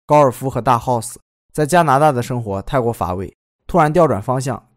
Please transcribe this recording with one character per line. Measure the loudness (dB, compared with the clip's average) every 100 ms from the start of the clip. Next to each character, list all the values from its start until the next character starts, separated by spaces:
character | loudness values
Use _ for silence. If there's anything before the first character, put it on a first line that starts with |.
| 0
高 | 4
尔 | 4
夫 | 2 -6
和 | -4
大 | 0 0
house， | 0 -4 -4 -14 _ _ _
在 | -6 0
加 | 2
拿 | 2 4
大 | 4
的 | 2
生 | -2 -6
活 | -6 -8
太 | -4 -2
过 | -2
乏 | -4 -4
味， | -6 -8 -14 _ _ -4
突 | 2
然 | 2
调 | 4 2
转 | 2
方 | -2 -4
向， | -4 -8 -12